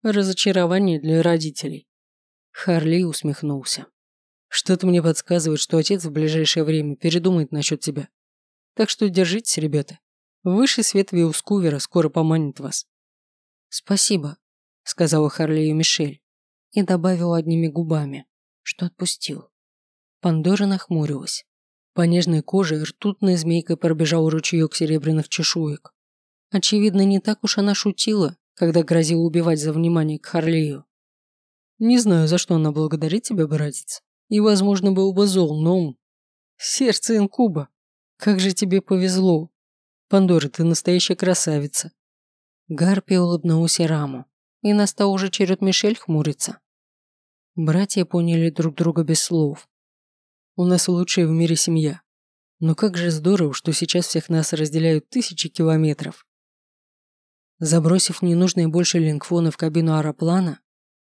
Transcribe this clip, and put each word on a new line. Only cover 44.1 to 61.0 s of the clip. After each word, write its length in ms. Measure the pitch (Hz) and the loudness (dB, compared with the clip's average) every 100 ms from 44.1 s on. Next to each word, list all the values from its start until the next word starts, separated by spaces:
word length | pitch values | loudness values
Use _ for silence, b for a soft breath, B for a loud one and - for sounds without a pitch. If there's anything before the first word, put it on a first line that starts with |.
| 131 - _ _ _ | -8 -14 _ _ _
и 120 | 208 | 0
настал 380 | 208 202 - 202 | 2 2 0 0
уже 180 | 190 190 | 0 -2
черед 320 | - 190 185 | -2 0 0
Мишель 360 | 190 190 208 233 | 0 2 0 -2
хмуриться. 640 | - 160 151 147 - - _ _ _ _ _ _ _ _ _ - | -2 0 0 -4 -8 -10 _ _ _ _ _ _ _ _ _ -4
Братья 500 | 160 160 196 - 180 | 0 0 0 -2 -2
поняли 440 | 175 170 165 165 | 0 0 2 0
друг 260 | 156 160 143 | 0 -4 0
друга 280 | 170 160 | -2 0
без 180 | 156 160 | 0 -2
слов. 480 | - 170 147 147 - _ _ _ _ _ _ _ _ - | 0 0 0 -4 -16 _ _ _ _ _ _ _ _ -2
«У 100 | 180 | 2
нас 220 | 180 - | 2 2
лучшая 400 | 175 175 - 165 | 0 0 0 2
в 40 | |
мире 240 | 160 170 160 | 2 2 0
семья. 460 | - 165 151 170 _ _ _ _ _ _ | 0 0 0 -4 _ _ _ _ _ _
Но 160 | 160 160 | -2 0
как 220 | 214 170 | 0 0
же 120 | 170 | -2
здорово, 440 | 156 156 196 156 | 0 2 2 2
что 180 | 135 - | -2 -4
сейчас 360 | 156 170 175 175 | -4 -2 -2 -2
всех 220 | - - | -4 -2
нас 240 | 165 160 | -2 0
разделяют 560 | 160 151 160 160 156 - | -2 -2 0 2 0 -2
тысячи 400 | 254 - 165 160 | -6 -4 -6 -8
километров». 760 | - 160 160 156 143 - - _ _ _ _ _ _ _ _ _ _ _ _ _ _ | 0 2 2 2 -2 -8 -14 _ _ _ _ _ _ _ _ _ _ _ _ _ _
Забросив 600 | 160 165 160 185 - 175 | 0 2 4 2 0 -2
ненужные 460 | 180 170 180 185 165 | 0 2 2 2 0
больше 320 | 165 175 175 | 0 0 0
лингфоны 520 | 156 151 - 170 165 | 0 -2 -2 0 0
в 60 | - | -2
кабину 400 | 160 160 165 156 | -2 0 0 0
аэроплана, 640 | 151 147 165 185 180 - _ _ _ _ | -2 -2 0 0 0 -6 _ _ _ _